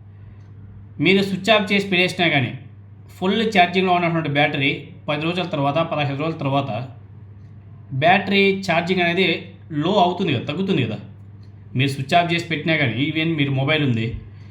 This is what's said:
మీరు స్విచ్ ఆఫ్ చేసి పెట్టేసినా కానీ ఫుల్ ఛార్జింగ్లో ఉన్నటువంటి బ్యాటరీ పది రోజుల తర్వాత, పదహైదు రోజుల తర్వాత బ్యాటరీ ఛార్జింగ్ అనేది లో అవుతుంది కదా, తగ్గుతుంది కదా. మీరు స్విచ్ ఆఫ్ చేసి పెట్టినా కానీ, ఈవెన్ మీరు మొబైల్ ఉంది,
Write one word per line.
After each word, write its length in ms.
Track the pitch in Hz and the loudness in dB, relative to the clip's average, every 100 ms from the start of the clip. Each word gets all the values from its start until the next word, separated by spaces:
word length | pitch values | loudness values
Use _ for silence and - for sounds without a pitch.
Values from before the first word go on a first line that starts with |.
| - - - - - - - - - - | -20 -20 -20 -20 -20 -20 -18 -18 -14 0
మీరు 220 | 160 196 | 4 4
స్విచ్ 280 | 196 180 - | 2 0 2
ఆఫ్ 220 | 208 196 | 2 2
చేసి 160 | 202 190 | 0 2
పెట్టేసినా 400 | 180 180 - 170 | 2 2 2 0
కానీ 300 | 143 113 - - - - - - - | 2 0 -6 -14 -20 -20 -20 -20 -4
ఫుల్ 340 | 185 226 220 185 | 0 0 2 4
ఛార్జింగ్లో 340 | 175 185 185 | 4 2 2
ఉన్నటువంటి 360 | 175 170 165 151 | 2 2 0 0
బ్యాటరీ 600 | 143 151 147 139 - - - - | 2 2 2 -2 -2 -8 -12 -6
పది 140 | 147 | -4
రోజుల 220 | 160 180 | -2 -4
తర్వాత, 300 | 165 147 139 | -4 -2 0
పదహైదు 480 | 156 165 151 139 139 | 0 0 -2 -2 -2
రోజుల 160 | 156 156 | -4 -4
తర్వాత 500 | 139 139 127 107 131 - - - - - - - - - - | -2 -2 -2 -6 -8 -14 -20 -20 -20 -20 -20 -20 -20 -20 -10
బ్యాటరీ 720 | 131 160 196 196 202 196 190 - | 2 4 4 4 4 4 2 0
ఛార్జింగ్ 300 | 165 170 185 | 0 0 0
అనేది 260 | 170 175 175 185 - - - | 2 2 0 0 -6 -18 -8
లో 200 | 147 165 | -4 0
అవుతుంది 400 | 208 175 180 175 | 4 2 2 -2
కదా, 120 | 113 | -2
తగ్గుతుంది 380 | 143 160 196 160 | -4 -4 0 0
కదా. 160 | 113 104 - - - - - - - | 0 -6 -12 -18 -20 -20 -20 -20 -8
మీరు 160 | 127 135 | -2 -2
స్విచ్ 240 | - 127 | -2 0
ఆఫ్ 180 | 170 170 | 2 2
చేసి 160 | 170 - | 0 -2
పెట్టినా 280 | 147 160 156 | -4 0 0
కానీ, 160 | 131 | 0
ఈవెన్ 440 | 113 156 156 160 156 | 0 -2 -2 -2 0
మీరు 140 | 139 | 0
మొబైల్ 340 | 131 139 156 | 0 0 0
ఉంది, 360 | 139 113 113 - - - - | 0 0 -2 -6 -12 -20 -20